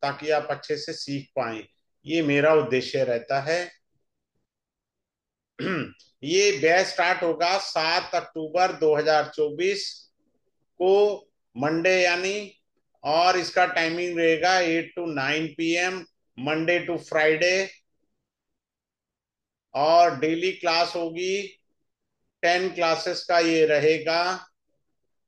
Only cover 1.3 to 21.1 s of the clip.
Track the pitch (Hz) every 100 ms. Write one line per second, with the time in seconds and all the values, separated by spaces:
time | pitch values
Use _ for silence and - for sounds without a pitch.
1.3 | - 117 113 98 _ _ _ 135 165 151
2.3 | 143 147 156 139 127 123 139 127 117 117
3.3 | 139 139 170 175 _ _ _ _ _ _
4.3 | _ _ _ _ _ _ _ _ _ _
5.3 | _ _ - 147 175 110 - _ _ 139
6.3 | 185 202 190 160 175 190 - 175 180 170
7.3 | 156 170 196 - 170 160 175 175 175 170
8.3 | 160 156 170 185 156 156 151 151 156 143
9.3 | - 151 147 185 196 - - _ _ _
10.3 | _ _ _ _ - 180 196 208 196 -
11.3 | _ _ 117 143 165 180 185 180 175 190
12.3 | 202 202 _ _ _ _ _ 139 156 180
13.3 | 185 170 - 180 175 165 170 180 170 165
14.3 | 160 175 185 175 165 160 - 170 147 139
15.3 | 151 160 139 165 170 180 185 - _ _
16.3 | - 135 156 165 175 175 165 - 160 156
17.3 | 156 175 185 190 - _ _ _ _ _
18.3 | _ _ _ _ _ _ _ _ _ _
19.3 | _ _ _ _ 131 151 170 170 139 156
20.3 | 165 185 190 175 165 170 175 170